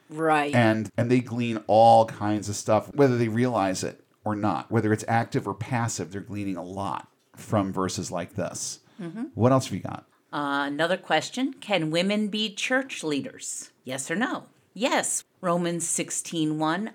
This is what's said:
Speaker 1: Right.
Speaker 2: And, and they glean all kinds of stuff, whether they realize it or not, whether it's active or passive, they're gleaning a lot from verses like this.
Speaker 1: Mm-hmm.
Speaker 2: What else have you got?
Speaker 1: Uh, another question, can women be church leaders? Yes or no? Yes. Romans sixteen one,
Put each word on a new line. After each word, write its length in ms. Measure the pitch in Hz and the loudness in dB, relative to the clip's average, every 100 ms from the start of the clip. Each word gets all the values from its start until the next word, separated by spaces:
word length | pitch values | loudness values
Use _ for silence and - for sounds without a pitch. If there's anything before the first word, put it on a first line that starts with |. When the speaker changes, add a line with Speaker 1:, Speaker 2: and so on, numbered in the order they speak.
| - | -14
Speaker 1:
Right. 440 | 156 160 151 147 | -2 2 2 4
Speaker 2:
And, 380 | 143 113 110 104 - | 4 4 2 -2 0
and 140 | 117 | 4
they 100 | 127 | 4
glean 440 | 117 117 120 113 - | 2 -4 -2 -2 2
all 400 | 107 113 113 113 | 6 8 8 6
kinds 420 | - 107 107 98 | 0 -2 -2 -2
of 80 | 101 | -6
stuff, 380 | - 107 - | 2 2 2
whether 240 | - 139 120 | 2 4 4
they 120 | 117 | 2
realize 540 | 110 127 113 95 92 | 2 2 2 0 0
it 200 | - - _ _ | -4 -8 _ _
or 120 | 107 104 | -6 -2
not, 360 | 104 76 - | 0 -2 0
whether 220 | 113 107 | 2 2
it's 100 | 107 - | 2 2
active 400 | 113 117 131 101 | 0 0 -4 -4
or 80 | 98 | -6
passive, 560 | - 123 117 - 82 | -4 -2 -2 -4 -8
they're 100 | 98 | -8
gleaning 340 | 113 101 98 90 | -10 -6 -6 -6
a 80 | |
lot 440 | 87 98 98 - - _ _ - | -8 -6 -6 -6 -10 _ _ -16
from 380 | - 107 98 | -2 0 2
verses 380 | 95 92 - 85 | 0 -2 -2 -6
like 240 | 87 87 - | -6 -6 -4
this. 440 | 85 - - - _ - | -6 -6 -10 -10 _ -14
Speaker 1:
Mm-hmm. 220 | 170 196 277 | -12 -8 -8
Speaker 2:
What 180 | 95 117 | 2 4
else 140 | 131 - | 4 0
have 80 | |
you 60 | 92 | -6
got? 260 | - - - _ _ | -8 -12 -14 _ _
Speaker 1:
Uh, 340 | 151 143 139 143 | -4 -2 0 -2
another 300 | 143 170 185 | 0 0 0
question, 560 | - 160 156 - 269 | 0 0 0 -4 -4
can 360 | - - 190 160 | -4 -2 0 2
women 380 | 160 190 208 214 | 0 0 0 -2
be 260 | 214 214 | -2 -4
church 500 | 202 - 254 269 - | -4 -2 -2 -2 -6
leaders? 680 | 160 143 127 - - - - _ | -2 -2 -4 -10 -12 -12 -12 _
Yes 260 | - 131 - | -10 -8 -4
or 60 | 170 | -2
no? 300 | 269 294 - _ _ | -2 -4 -10 _ _
Yes. 500 | 185 254 311 - - - - | -4 0 0 0 -4 -8 -6
Romans 440 | 180 175 170 170 165 | -2 0 0 -2 -4
sixteen 720 | - - - - 170 156 156 | -4 -4 -6 -6 -2 0 0
one, 340 | 156 170 220 | 0 0 -4